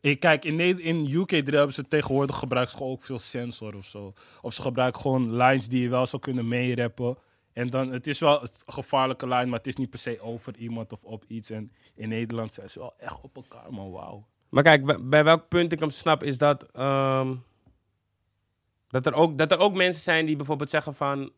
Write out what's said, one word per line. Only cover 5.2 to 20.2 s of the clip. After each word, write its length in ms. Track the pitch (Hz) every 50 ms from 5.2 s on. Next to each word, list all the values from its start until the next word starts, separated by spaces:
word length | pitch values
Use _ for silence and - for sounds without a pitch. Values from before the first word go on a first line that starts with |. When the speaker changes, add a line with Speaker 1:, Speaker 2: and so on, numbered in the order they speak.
| 127 113 113
Speaker 1:
lines 320 | 120 123 127 135 135 110 110
die 140 | 123 127 123
je 60 | 120
wel 180 | 123 127 127
zou 160 | 127 - 135 -
kunnen 260 | - 131 123 117 113
meerappen. 720 | 120 123 123 127 123 117 120 113 - - 123 120 127 _ _ _ _ _ _ _ _
En 180 | - 123 123
dan, 180 | 120 131 135 127
het 160 | 127 127 123
is 120 | 151 143 -
wel 240 | 165 151 147 147 120
een 60 | 117 _ - -
gevaarlijke 640 | - - - 131 - - 135 131 131 131 - - 127
line, 180 | 127 123 123
maar 120 | 127 123 113
het 80 | -
is 100 | 135 117
niet 140 | - 131 120
per 80 | - 120
se 220 | - 131 117 110
over 360 | - 113 117 117 - - 107
iemand 360 | - 113 117 117 113 110 110 113
of 100 | 104 _
op 200 | 92 - 101 _
iets. 240 | _ 110 113 104 -
En 220 | 113 110 104 117 _ _ _ _ _
in 140 | - 110 110
Nederland 440 | 113 113 117 110 117 117 113 107 -
zijn 160 | - 101 95
ze 100 | - -
wel 160 | - 123 - _
echt 220 | - 117 - - -
op 140 | 135 _
elkaar, 360 | - 127 _ - 120 - - 127
man. 180 | 104 98 95
Wauw. 360 | 90 - - - - 104 110 _ _ _ _ _
Speaker 2:
Maar 140 | - - 147
kijk, 220 | 160 156 147 135
bij, 180 | 139 147 - -
bij 200 | 127 143 151 151
welk 240 | 156 165 160 - _
punt 240 | - 175 175 170 -
ik 80 | 151
hem 100 | 156 151
snap 320 | 139 - - 170 156 143 -
is 160 | 147 135 123
dat, 280 | 147 147 147 135 - - _
ehm, 640 | - 131 139 139 135 135 135 135 131 131 131 131 127 123 _ _ _ _ _ _ _ _ _ _ _ _ _ _ _ _ _ _ _ _ _ _ _ _ _ _ _ _ _
dat 180 | - 131 127
er 80 | 160 135
ook, 240 | 147 160 165 151 135
dat 140 | 156 151 185
er 60 | 165
ook 160 | 185 208 196
mensen 280 | 190 180 180 180 156 -
zijn 240 | - 165 160